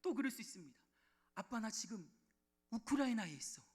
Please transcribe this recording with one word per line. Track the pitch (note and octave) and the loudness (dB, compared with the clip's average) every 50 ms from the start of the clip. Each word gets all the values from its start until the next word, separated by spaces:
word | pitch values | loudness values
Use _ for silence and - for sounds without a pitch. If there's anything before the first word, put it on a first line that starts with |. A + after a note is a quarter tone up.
또 | - F#4 C#4 | 2 2 2
그럴 | A#3 C4+ C4 | 4 2 0
수 | - - | 0 -2
있습니다. | A3 - - F#3+ E3+ C#3 B2 _ _ _ _ _ _ _ _ _ _ _ _ | -10 -10 -10 -12 -12 -16 -18 _ _ _ _ _ _ _ _ _ _ _ _
"아빠, | - G3 - B3+ A#3 | -8 -6 -2 -2 -2
나 | A3 A3 | 0 0
지금 | A3 - - E3+ A3+ G3+ E3 C#3+ - _ _ _ _ _ _ _ _ _ _ _ | -2 -2 -4 -4 -4 -6 -8 -10 -16 _ _ _ _ _ _ _ _ _ _ _
우크라이나에 | - A#3 - - C#4 C#4 C#4 C4 A#3+ A3+ G3+ E3 | -2 -2 2 4 4 6 6 6 4 2 2 -2
있어." | D3 C3+ - - - - - - _ | -4 -6 -6 -8 -8 -10 -14 -20 _